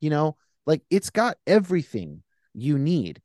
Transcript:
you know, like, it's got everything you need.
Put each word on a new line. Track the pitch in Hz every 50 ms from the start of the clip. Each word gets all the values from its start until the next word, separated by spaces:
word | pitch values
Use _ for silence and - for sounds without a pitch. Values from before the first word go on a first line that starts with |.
you | 151 151
know, | 151 147 151 156 151 _ _ _ _ _ -
like, | - 160 135 - -
it's | 170 196 - -
got | - 214 226 247 - - -
everything | - 190 220 196 175 180 175 143 - - 110 87 76 73 82 - _ _ _ _ _ -
you | - 117 139 147 139
need. | 135 156 180 156 104 82 73 - _